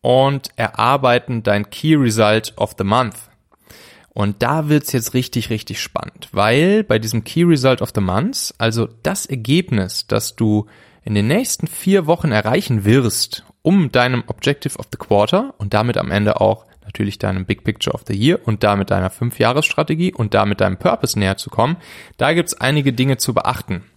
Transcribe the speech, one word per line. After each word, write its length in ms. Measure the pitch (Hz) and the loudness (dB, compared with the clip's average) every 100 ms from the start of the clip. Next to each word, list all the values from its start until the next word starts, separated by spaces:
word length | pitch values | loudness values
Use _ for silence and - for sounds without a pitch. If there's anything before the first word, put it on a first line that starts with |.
und 480 | - 127 135 139 - | 2 4 2 0 -8
erarbeiten 880 | - 110 - 117 139 127 123 - 120 | -6 -6 0 0 2 2 2 0 -4
dein 260 | 107 104 104 | 0 -2 -2
Key 260 | - 156 | -4 2
Result 580 | 156 123 107 107 110 - - | 4 4 4 4 2 -2 -6
of 180 | 104 - | -6 -2
the 60 | |
Month. 320 | 98 117 117 - - _ _ _ _ - - - _ | 0 0 0 -8 -20 _ _ _ _ -20 -20 -20 _
Und 320 | - 104 101 | -4 -2 -2
da 280 | 120 156 151 | -2 -2 2
wird's 220 | 151 - | 0 2
jetzt 220 | 127 117 | -4 -2
richtig, 360 | 127 127 120 - | -2 -2 -6 -4
richtig 320 | 107 - 113 | -6 -6 -10
spannend, 480 | - - - - - | -8 -8 -10 -16 -8
weil 520 | 98 104 131 175 214 | 0 2 4 4 2
bei 160 | 208 113 | 2 0
diesem 240 | 110 117 | 0 -4
Key 200 | - 160 | -2 2
Result 380 | 175 151 131 127 | 4 4 4 0
of 100 | - | -2
the 80 | - | -2
Month, 520 | 92 95 190 277 - - | 0 0 -2 -4 -10 -4
also 300 | 113 113 113 - | -2 0 -4 -4
das 220 | - 196 | -6 -6
Ergebnis, 840 | - 131 110 160 185 110 92 - - | -6 -8 0 0 2 -2 -2 -6 -2
das 280 | 110 - | -4 -4
du 300 | - 110 104 104 - - _ | -2 0 0 -2 -18 -20 _
in 120 | - | -2
den 120 | 104 107 | 0 2
nächsten 400 | 185 262 - 165 | 0 -2 -6 -6
vier 380 | - 190 196 | -4 0 2
Wochen 260 | 151 170 156 | 2 0 2
erreichen 540 | 107 107 127 - 110 | 0 2 -2 0 0
wirst, 600 | 101 131 117 - - - - _ | 4 4 4 -2 -6 -8 -16 _
um 300 | 156 196 143 | 2 4 4
deinem 320 | 123 123 123 - | 2 2 0 -4
Objective 500 | - - 143 - - | -4 -2 -2 -6 -8
of 80 | - | -14
the 60 | - | -14
Quarter 560 | - 101 107 190 269 - | 0 2 4 2 -2 -8
und 160 | 101 | -2
damit 240 | 107 120 110 | 0 0 -2
am 140 | - | 0
Ende 300 | 98 104 - | 0 0 2
auch 240 | 101 107 _ _ | 2 0 _ _
natürlich 360 | - - 104 - | -18 -6 -6 -4
deinem 260 | 101 95 | -4 -4
Big 180 | 92 95 | -4 -4
Picture 300 | - - - | -2 -4 -6
of 100 | - - | -6 -6
the 60 | |
Year 260 | 101 127 180 | 0 0 0
und 180 | - 104 | -2 0
damit 260 | 104 101 95 | 2 2 0
deiner 200 | 98 92 | -2 -2
Fünfjahresstrategie 1040 | - 120 - 113 135 156 - 151 160 180 | -4 -6 0 0 2 0 -2 -2 0 -2
und 200 | - 110 | -2 0
damit 260 | 107 101 101 | 2 0 0
deinem 180 | 98 95 | -2 0
Purpose 420 | 104 - - - | -2 0 -2 0
näher 180 | 95 95 | -2 -2
zu 120 | - | -6
kommen, 280 | - 123 175 - - - - | -2 0 -2 -10 -20 -20 -4
da 160 | 131 | 0
gibt's 220 | 165 165 | 0 -2
einige 380 | - 127 147 139 | -2 0 2 0
Dinge 240 | 120 131 131 | 0 0 0
zu 160 | - | 0
beachten 500 | 110 - - - 87 - | -2 -2 -6 -6 -8 -8